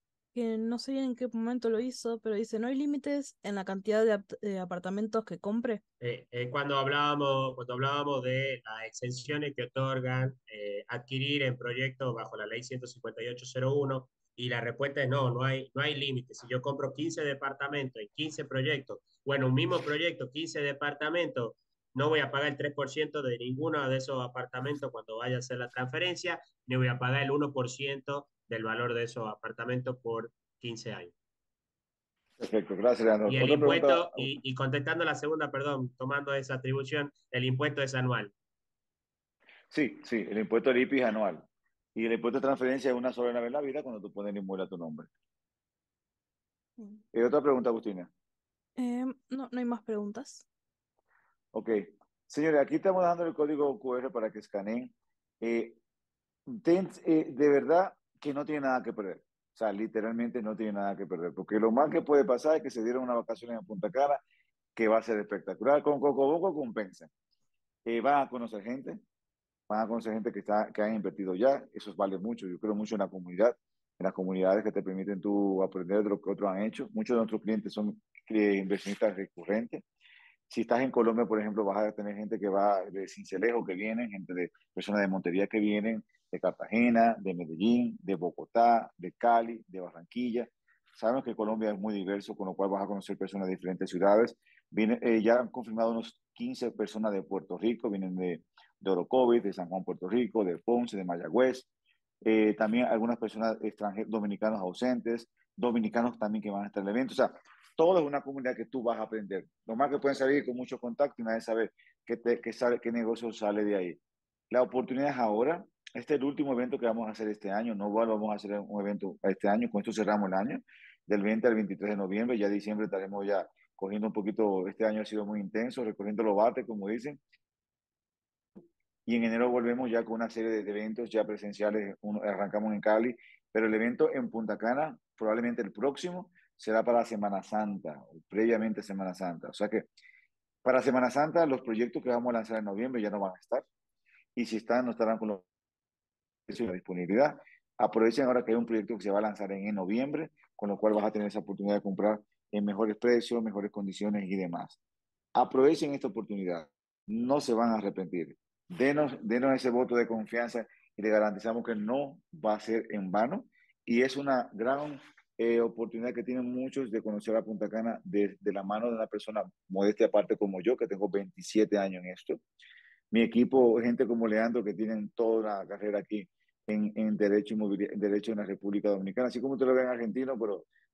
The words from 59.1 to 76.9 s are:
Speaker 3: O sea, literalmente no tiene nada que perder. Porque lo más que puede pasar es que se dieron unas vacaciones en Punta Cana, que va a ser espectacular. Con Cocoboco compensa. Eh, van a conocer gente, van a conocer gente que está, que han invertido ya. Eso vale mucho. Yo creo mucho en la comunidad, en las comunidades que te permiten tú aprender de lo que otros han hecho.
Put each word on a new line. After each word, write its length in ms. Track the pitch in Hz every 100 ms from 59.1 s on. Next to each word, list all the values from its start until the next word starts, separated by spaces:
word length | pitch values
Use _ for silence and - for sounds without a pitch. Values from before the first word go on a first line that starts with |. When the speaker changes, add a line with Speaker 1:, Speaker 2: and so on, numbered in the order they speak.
| 80 _ _ _
Speaker 3:
O 20 | -
sea, 160 | 110
literalmente 720 | 101 110 110 110 117 117 120
no 120 | 107
tiene 200 | 107 107
nada 200 | 101 101
que 120 | 90 82
perder. 260 | 87 87
Porque 260 | 78 - 104
lo 120 | 113
más 160 | 120 151
que 140 | 160
puede 240 | 135 147 127
pasar 300 | 123 156 156
es 60 |
que 80 | 143
se 140 | 117
dieron 200 | 110 127
unas 120 | 127 117
vacaciones 420 | 113 113 117 113
en 60 |
Punta 260 | 104 104 104
Cana, 300 | 127 143 139 _ _ _ _ _
que 120 | - 110
va 120 | 110
a 40 |
ser 160 | 113 107
espectacular. 640 | 101 95 - 92 117 147
Con 160 | 147 139
Cocoboco 560 | 143 131 139 165 190
compensa. 540 | 151 127 110 98 - 80 _ _ _ _ _ _ _ 117
Eh, 160 | 117
van 240 | 131 143 131
a 20 |
conocer 340 | 123 113 107
gente, 360 | 107 135 185 214 _ _ _ _ _ _ -
van 140 | 107
a 80 | 107
conocer 240 | 117 113
gente 180 | 110 110
que 100 | 101
está, 300 | 98 104 104
que 100 | -
han 120 | 107
invertido 400 | 110 92 90 92
ya. 300 | 92 131 135 -
Eso 220 | 104 104
vale 240 | 98 98 95
mucho. 280 | 107 117 92
Yo 120 | 90
creo 160 | 107
mucho 220 | 104 107 107
en 20 |
la 100 | 95
comunidad, 480 | 95 87 90 120 - _ _ _ -
en 60 |
las 80 | 92
comunidades 500 | - 92 92 92 104
que 100 | 107
te 100 | 98
permiten 400 | 92 95 95 98
tú 400 | 104 101 101 95
aprender 400 | 92 95 87 104
de 80 | 104
lo 100 | 101
que 100 | 95
otros 200 | 98 101
han 120 | 92
hecho. 280 | 107 - 131